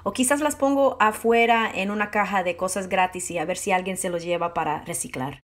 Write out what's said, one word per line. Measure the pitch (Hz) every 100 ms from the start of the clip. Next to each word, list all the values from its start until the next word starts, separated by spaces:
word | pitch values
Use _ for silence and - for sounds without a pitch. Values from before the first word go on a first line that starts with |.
o | 196
quizás | 226 254 285
las | 294 294
pongo | 277 277 269 -
afuera | 214 214 226 233 233 226 214
en | - 196
una | 208 208
caja | 214 196 196
de | 180 170
cosas | 185 202 185
gratis | 190 185 185 -
y | 170
a |
ver | 160 180
si | 202
alguien | 185 185 185
se | 185
los | 175
lleva | 170 175 170
para | 170 156 151 -
reciclar. | 160 123 131 135 - _